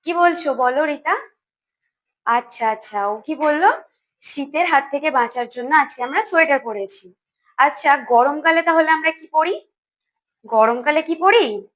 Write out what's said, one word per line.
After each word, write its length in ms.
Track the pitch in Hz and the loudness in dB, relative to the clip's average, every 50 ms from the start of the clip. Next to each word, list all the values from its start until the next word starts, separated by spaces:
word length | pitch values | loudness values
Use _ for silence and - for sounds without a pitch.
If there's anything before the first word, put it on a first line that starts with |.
| _ | _
কি 60 | 311 339 | -4 -2
বলছো 340 | 339 349 349 330 339 330 294 262 | 2 2 2 0 0 -4 -4 -2
বলো 280 | 233 254 247 254 277 311 | 0 0 0 0 0 -2
রিতা? 300 | 302 294 - _ 311 381 480 - - _ _ _ _ _ _ _ _ _ _ _ _ _ _ _ _ _ _ _ | -2 -4 -6 _ -4 -4 -4 -6 -14 _ _ _ _ _ _ _ _ _ _ _ _ _ _ _ _ _ _ _
আচ্ছা, 380 | - - 240 240 240 - - 240 220 | -2 -2 -2 -2 -6 -10 -4 -4 -4
আচ্ছা, 280 | 220 220 - - 214 208 202 202 | -4 -4 -10 -10 -8 -6 -4 -4
ও 40 | 214 220 | -6 -6
কি 140 | 214 - 311 | -6 -10 -6
বললো? 360 | 247 302 302 196 302 349 415 - - - _ _ _ _ _ _ _ - | -2 0 0 0 2 2 2 0 0 -8 _ _ _ _ _ _ _ -20
শীতের 440 | - - 285 277 285 277 302 349 | -14 -10 -10 -10 -6 -2 -2 0
হাত 180 | 349 320 277 277 - | 2 2 2 2 0
থেকে 180 | 285 285 294 311 | -6 -4 -4 0
বাঁচার 360 | 262 254 240 233 - 247 240 240 | 0 0 0 0 -4 -8 -8 -8
জন্য 220 | - 247 240 254 302 | -8 -12 -4 2 2
আজকে 260 | 311 277 269 - - 247 | 2 2 2 -4 -10 -8
আমরা 180 | 254 285 392 440 | -4 -2 -4 -4
সোয়েটার 360 | - 370 330 320 320 285 262 | 0 2 2 2 4 2 -2
পরেছি। 440 | 262 233 214 202 196 196 - - _ 180 180 _ _ _ _ _ _ _ _ - | -2 -6 -8 -8 -8 -10 -12 -20 _ -20 _ _ _ _ _ _ _ _ _ 2
আচ্ছা, 320 | 285 294 294 - - 302 277 285 240 | 2 2 2 0 0 0 0 0 0
গরমকালে 560 | 226 240 233 247 277 285 302 302 330 330 330 330 | 2 4 4 4 4 0 0 0 2 2 2 2
তাহলে 280 | 339 330 330 311 311 | 2 2 2 2 2
আমরা 200 | 320 320 311 320 | 0 0 0 -2
কি 160 | 320 320 320 | -4 -4 -16
পরি? 280 | - - 311 320 349 392 - _ _ _ _ _ _ _ _ _ _ _ _ _ _ _ _ _ | -4 0 0 0 0 -2 -6 _ _ _ _ _ _ _ _ _ _ _ _ _ _ _ _ _
গরমকালে 560 | 220 226 220 220 220 240 247 240 294 302 311 311 | -2 2 4 4 4 2 0 -2 0 0 0 -2
কি 120 | 311 330 | -2 -6
পরি? 300 | 320 330 381 427 466 370 240 208 202 - _ _ | 0 2 4 4 4 2 2 -4 -8 -10 _ _